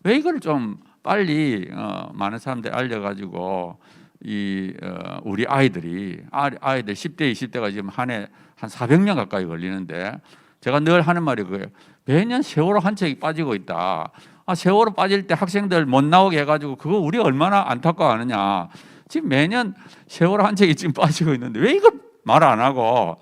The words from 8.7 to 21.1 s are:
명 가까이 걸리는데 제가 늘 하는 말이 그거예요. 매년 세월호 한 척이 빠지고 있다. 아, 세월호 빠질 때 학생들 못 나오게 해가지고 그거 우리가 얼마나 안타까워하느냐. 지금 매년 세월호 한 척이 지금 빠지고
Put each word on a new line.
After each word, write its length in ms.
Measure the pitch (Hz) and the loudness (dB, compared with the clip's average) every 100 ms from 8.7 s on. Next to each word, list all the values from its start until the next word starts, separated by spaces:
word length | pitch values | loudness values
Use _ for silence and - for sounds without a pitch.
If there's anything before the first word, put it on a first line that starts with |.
| - 120 160 | -8 4 4
명 160 | 202 143 | 6 0
가까이 260 | 101 98 90 | -2 -4 -4
걸리는데 680 | 82 90 95 85 82 98 - - - _ _ | -6 -6 -8 -8 -8 -8 -10 -18 -20 _ _
제가 180 | 123 143 | -2 2
늘 220 | 156 175 | 4 4
하는 220 | 160 175 | 4 0
말이 200 | 160 113 | 0 -2
그거예요. 220 | 90 98 98 - - _ - | -4 -6 -8 -14 -20 _ 0
매년 360 | 147 226 247 | 2 2 -2
세월호 380 | - - 165 208 | -2 0 2 2
한 160 | 180 208 | 0 0
척이 200 | 175 131 | -2 -2
빠지고 380 | 156 160 151 | -4 -2 -2
있다. 580 | 101 90 85 90 85 80 - - _ - | -4 -4 -4 -2 -2 -6 -14 -20 _ -6
아, 100 | 175 | 0
세월호 380 | 180 202 226 | 4 4 4
빠질 340 | - 190 196 196 | 2 2 0 0
때 60 | |
학생들 520 | 165 190 202 202 175 143 | 0 0 -2 0 2 4
못 200 | 131 147 | 4 6
나오게 340 | 180 190 160 | 6 6 2
해가지고 380 | 143 151 143 131 | 2 0 -2 -6
그거 200 | 151 208 | -2 0
우리가 280 | 156 233 185 | 0 2 2
얼마나 400 | 131 175 202 180 | 2 2 2 0
안타까워하느냐. 1000 | 120 165 170 156 110 123 107 98 98 87 - - - _ | 0 0 2 2 2 0 0 0 0 -4 -12 -20 -20 _
지금 220 | 320 294 | -6 0
매년 440 | 135 160 240 220 - - - _ | 0 2 0 -2 -8 -18 -20 _
세월호 360 | - 170 208 | 0 2 4
한 120 | 208 196 | 2 4
척이 200 | 190 147 | 4 4
지금 180 | 175 | -2
빠지고 400 | - 156 | 0 0